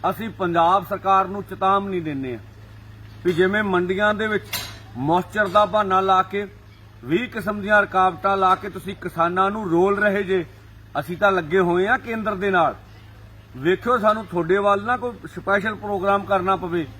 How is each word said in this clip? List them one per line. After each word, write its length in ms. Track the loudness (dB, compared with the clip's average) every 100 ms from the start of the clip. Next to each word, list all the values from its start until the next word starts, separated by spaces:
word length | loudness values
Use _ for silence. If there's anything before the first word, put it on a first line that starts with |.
| -4
ਅਸੀਂ 200 | -4 -8
ਪੰਜਾਬ 560 | -4 -2 2 4 2 0
ਸਰਕਾਰ 380 | -4 2 2 2
ਨੂੰ 160 | -6
ਚੇਤਾਵਨੀ 580 | -10 -2 0 0 0 -6
ਦਿੰਦੇ 320 | -4 -6 -6
ਹਾਂ 100 | -8 -12 -20 -20 -20 -20 -20 -20 -4
ਵੀ 80 | -2
ਜਿਵੇਂ 300 | 2 2 2
ਮੰਡੀਆਂ 520 | 0 0 0 0 0
ਦੇ 120 | 0 -2
ਵਿੱਚ 180 | -2 -4 -10 -10 -16 -16 -6
ਮੌਇਸਚਰ 520 | 0 0 0 -2 4
ਦਾ 160 | 4
ਬਹਾਨਾ 360 | 4 2 2 2
ਲਾ 220 | 4 2
ਕੇ 240 | 2 -4 -6 -12 -20 -20 -20 -16
ਵੀਹ 240 | -2 -2 -2
ਕਿਸਮ 320 | -6 -6 -4
ਦੀਆਂ 200 | 2 4
ਰੁਕਾਵਟਾਂ 540 | 4 2 2 2 0 2
ਲਾ 180 | 2
ਕੇ 140 | 2 -2
ਤੁਸੀਂ 260 | -10 -10
ਕਿਸਾਨਾਂ 560 | -10 -10 -2 0 2 0
ਨੂੰ 200 | 0 0
ਰੋਲ 280 | 2 4 4
ਰਹੇ 240 | 2 2
ਜੇ, 220 | 0 -2 -2 -14 -20 -20 -10 -8
ਅਸੀਂ 160 | -8 0
ਤਾਂ 160 | 2
ਲੱਗੇ 260 | 2 0 2
ਹੋਏ 280 | 2 2 2
ਆ 100 | 0
ਕੇਂਦਰ 380 | -2 -6 -4
ਦੇ 160 | -2 0
ਨਾਲ। 260 | 2 2 -2 -16 -20 -20 -20 -20 -20 -20 -4
ਵੇਖਿਓ 420 | 0 0 0 2
ਸਾਨੂੰ 280 | 2 0 -4
ਤੁਹਾਡੇ 320 | -4 0 2
ਵੱਲ 240 | 2 0
ਨਾ 140 | 0 -4
ਕੋਈ 160 | -4 -10 -14
ਸਪੈਸ਼ਲ 480 | -10 -2 0 0
ਪ੍ਰੋਗਰਾਮ 500 | -6 -6 -2 0 0
ਕਰਨਾ 320 | 2 0 0 -2
ਪਵੇ। 300 | -2 -4 -6